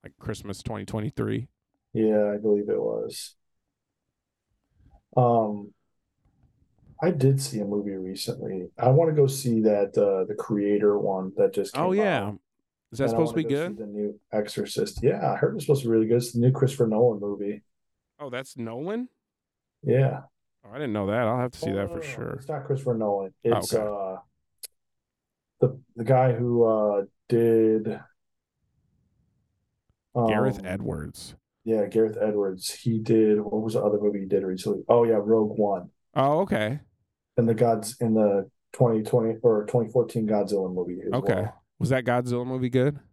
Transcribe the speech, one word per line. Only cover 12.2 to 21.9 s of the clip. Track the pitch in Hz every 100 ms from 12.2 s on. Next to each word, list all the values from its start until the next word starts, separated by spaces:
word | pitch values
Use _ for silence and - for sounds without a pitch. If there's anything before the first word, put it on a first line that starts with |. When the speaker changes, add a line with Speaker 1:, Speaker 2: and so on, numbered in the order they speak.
Speaker 2:
out. | 101 104 _ _ _ _ _
Speaker 1:
Is | 113
that |
Speaker 2:
And | 135
I |
Speaker 1:
supposed | 117 160
to | 165
Speaker 2:
wanna | 151
Speaker 1:
be |
Speaker 2:
go | 139 170
see |
Speaker 1:
good? | 107
Speaker 2:
the | 104
new | 104 104 - _
Exorcist. | 107 104 - 101 - 101 -
Yeah, | 117 - 78
I | -
heard | -
it's | 220
supposed | 143 135
to | 120
be |
really | 113 110
good. | 120
It's | 123
the | 117
new | 120
Christopher | 131 123 - 117
Nolan | 107 120 104
movie. | 101 101 101 104 _ _ _ _ _ _
Speaker 1:
Oh, | 143
that's | 123 135 135
Nolan? | 113 117 165 220 247 _ _ _ _ _ _ _
Speaker 2:
Yeah. | - 123 135 - - _ _ _
Speaker 1:
Oh, | -
I |
didn't | 120 143
know | 104 98
that. | 110 113
I'll | 123
have | 123
to | -
see | -
Speaker 2:
Oh, | 98
Speaker 1:
that |
Speaker 2:
no, | 101